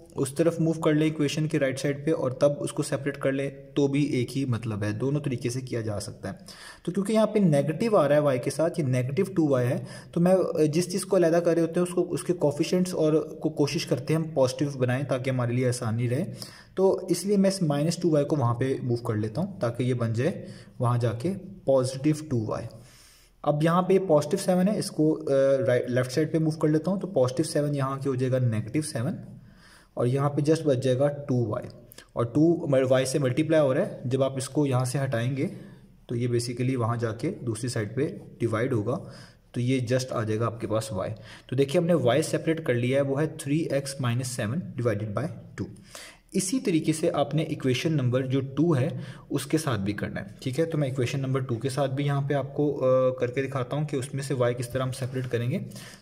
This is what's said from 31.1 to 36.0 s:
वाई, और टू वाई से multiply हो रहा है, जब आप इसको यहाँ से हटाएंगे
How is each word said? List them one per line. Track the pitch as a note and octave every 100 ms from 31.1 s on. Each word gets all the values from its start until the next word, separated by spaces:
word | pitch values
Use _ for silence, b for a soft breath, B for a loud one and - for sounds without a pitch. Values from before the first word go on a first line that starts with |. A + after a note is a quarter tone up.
| C#3+ - B2 A2
वाई, | - - - - B B C3+
और | A#2+ C#3
टू | E3 E3+ C#3+
वाई | C3+ C3 B2+ C3
से | D#3
multiply | C3 B2+ D#3 D#3
हो | C#3+
रहा | C3+
है, | G3+ - B2
जब | C3
आप | C3+ C3+
इसको | B2 D3+ C#3+
यहाँ | B2+ B2+
से | D3+
हटाएंगे | C3 A#2 A#2+ C3+ D#3 B B B B -